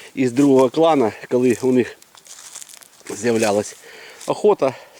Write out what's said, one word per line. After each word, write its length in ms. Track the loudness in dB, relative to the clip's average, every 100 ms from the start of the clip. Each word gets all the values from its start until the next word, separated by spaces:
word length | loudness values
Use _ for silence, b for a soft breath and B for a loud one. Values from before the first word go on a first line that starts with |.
| B
із 160 | -4 -2
другого 380 | 0 4 4 2
клана, 420 | 2 2 2 0 -4 -4
коли 280 | 0 0 0
у 100 | 0
них 260 | 0 0 -8 _ -20 -20 -20 -20 -20 -20 -20 -20 _ -16
з'являлась 680 | -6 -2 0 0 -2 -4 -10 B B B B -8
охота, 460 | 0 0 2 -2 -4 B